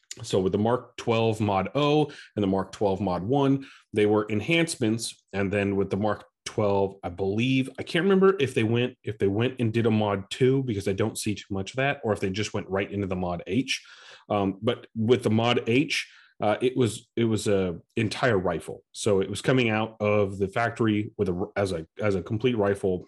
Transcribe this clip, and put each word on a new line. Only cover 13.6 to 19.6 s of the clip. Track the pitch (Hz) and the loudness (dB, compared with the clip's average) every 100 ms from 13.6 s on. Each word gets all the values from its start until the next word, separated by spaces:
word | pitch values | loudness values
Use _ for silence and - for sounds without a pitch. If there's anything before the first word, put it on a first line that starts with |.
| 131 - - - - - - | -2 -4 -8 -20 -20 -14 -4
Um, | 104 98 95 | 0 0 -2
but | 110 - - | -2 -4 -6
with | 110 110 123 | -2 2 4
the | 120 | 4
Mod | 107 117 120 - | 2 4 2 2
H, | 120 151 - - - - - | 2 2 -2 -6 -14 -20 -4
uh, | 107 107 | 0 2
it | 127 131 | 0 2
was, | 120 - - - | 0 0 -8 0
it | |
was | 117 110 107 | 0 2 2
a | 98 92 85 - - | 2 0 -4 -8 -2
entire | 110 - 135 104 | -2 0 2 2
rifle. | 90 87 - - _ | 0 -4 -6 -16 _
So | - - 98 | -6 0 2
it | 95 | 0
was | 101 | -2
coming | - 131 | 0 2